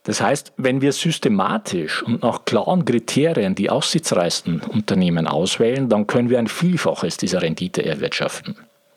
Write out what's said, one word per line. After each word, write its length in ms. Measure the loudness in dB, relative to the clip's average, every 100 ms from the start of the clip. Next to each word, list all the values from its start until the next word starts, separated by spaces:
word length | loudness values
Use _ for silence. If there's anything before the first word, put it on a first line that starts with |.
Das 180 | -4 -2
heißt, 340 | 0 0 -4 -2
wenn 240 | 0 2
wir 100 | 2
systematisch 1080 | 2 -2 0 0 2 2 -2 -4 -4 -4 -4
und 220 | -2 0
nach 220 | 0 -2 0
klaren 380 | 0 2 2
Kriterien 720 | 2 0 0 2 2 2 0
die 160 | 0 0
aussichtsreichsten 920 | 0 0 -2 0 0 2 -2 -4 -4
Unternehmen 680 | -2 -4 0 2 2 2 0
auswählen, 600 | 0 0 2 2 2 2
dann 200 | 2 2
können 240 | 0 2
wir 80 | 2
ein 80 | 0
Vielfaches 720 | 0 0 2 0 -2 -4 -4
dieser 260 | -2 0
Rendite 420 | -2 -2 -4 -2 -2
erwirtschaften. 720 | -4 -4 -4 -6 -6 -12 -14 -18 _ _